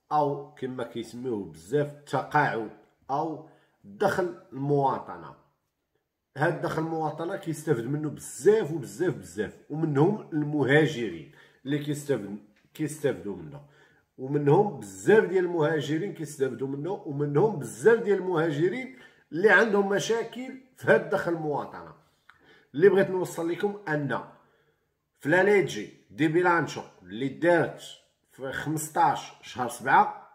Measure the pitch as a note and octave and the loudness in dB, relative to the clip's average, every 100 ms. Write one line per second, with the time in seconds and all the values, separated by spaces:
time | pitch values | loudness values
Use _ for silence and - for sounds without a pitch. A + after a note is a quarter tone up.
0 | - D3+ C#3+ C#3 - - B2 B2+ A#2 A#2 | -4 0 0 -2 -10 -10 -8 -6 -8 -8
1 | G#2 A#2+ B2+ G#2+ F2+ D#2+ E2+ C#3+ C#3+ - | -10 -8 -6 -4 -6 -12 -2 -2 -2 -6
2 | - C3+ - D3 B2+ A2+ G#2+ - _ _ | -4 -4 0 2 2 0 -8 -12 _ _
3 | - C#3+ D#3+ D3 - _ _ _ - G3+ | -6 -4 -4 -8 -14 _ _ _ -14 -2
4 | G3+ - F3+ - - C3+ C#3 C#3+ C3+ A2+ | 0 0 -2 -4 -14 -6 0 2 2 0
5 | G2+ F2 D2+ - _ _ _ _ _ _ | -6 -14 -16 -20 _ _ _ _ _ _
6 | _ _ _ - D#3+ D#3 D#3 D#3+ D#3+ E3 | _ _ _ -2 -2 0 -4 -4 -4 -2
7 | D3+ C#3+ E3+ G3 E3+ D3 - B2 A2+ D3 | -4 -4 -6 -6 -6 -6 0 0 0 -2
8 | D3+ G#2+ - - D3 A3 D#3+ D#3+ G#2+ G2+ | -4 -8 -14 2 4 4 2 -4 -6 -4
9 | F3 A2 F2+ F#2 F#2+ - - D3+ D#3+ C#3+ | -2 -2 -8 -6 -6 -8 -10 -4 0 4
10 | E3+ G#3 - D3+ D3 D3+ B2+ D3 D#3 A#2+ | 4 2 -4 -4 -2 0 4 4 4 0
11 | A2 E2 D2 - - _ C3 D3 D3 C#3+ | -6 -8 -16 -20 -20 _ -6 -4 -4 -6
12 | - B2 G2 G#2 - _ _ - D3+ - | -2 -2 -4 -12 -16 _ _ -8 -6 -2
13 | C#3 F#2+ G2 F2+ D#2+ D2 - _ _ _ | -2 -2 -6 -10 -12 -16 -20 _ _ _
14 | _ - C3 D3 C#3+ E3 G#3 C#3 G#2 F#2+ | _ -12 -4 0 4 4 4 -2 -14 -6
15 | C3+ G#3+ F3+ F#3+ F3 F3 D3 D#3+ C3+ D#3+ | 4 4 6 2 0 0 0 0 -2 -4
16 | G3+ D#3 D3 - C3 A#2+ C3+ C#3 D#3+ G3+ | -4 -8 -10 -4 -4 -2 -6 -6 -6 -8
17 | E3+ C#3 D3 D3 A3 F3+ A#2 G#2 E3 A#3 | -6 -4 0 2 2 0 -8 2 4 4
18 | F#3 F#3+ F#3 E3+ E3 C#3+ F3+ B3 C4 - | 4 0 0 0 0 2 0 -2 -10 -16
19 | - _ - D3+ G#3 F#3 A3+ G3+ G3 G3 | -20 _ -10 2 6 6 6 2 2 0
20 | - A3+ A3+ A#3+ B3+ - - _ - G3 | 0 -2 -2 -8 -12 -14 -20 _ 2 2
21 | D#3 - F3 E3 D#3 C#3 - F#2 E2 D2+ | 4 -2 -2 -4 -4 -4 -6 -12 -16 -20
22 | _ _ _ - _ - _ C3+ G3 F#3 | _ _ _ -20 _ -20 _ 6 6 8
23 | F#3 F#3 E3+ - E3 E3+ G3+ G3+ - D3+ | 2 0 -4 -4 -4 -2 -2 -4 -4 -2
24 | C#3+ A2+ - - _ _ _ _ _ _ | -2 -4 -6 -20 _ _ _ _ _ _
25 | _ _ C#3 F3 G3 G#3 D#3+ - - - | _ _ 0 4 6 4 2 -4 -10 -14
26 | _ G2+ D#3+ D#3+ F3+ E3+ C#3 A#2 - - | _ -2 2 4 4 2 0 -6 -12 -18
27 | F2+ G#2 C3+ G#2 D#3+ E3+ C3+ - - - | -12 -6 -6 0 4 4 2 -4 -16 -20
28 | _ _ _ - C3 B2+ C#3+ D#3 - - | _ _ _ -12 -8 -6 -4 -4 -4 2
29 | - - - - - G#2+ A2 - B2 E3+ | 2 2 -6 -18 -14 -8 -8 -4 4 4
30 | G#3 - - | 4 0 -18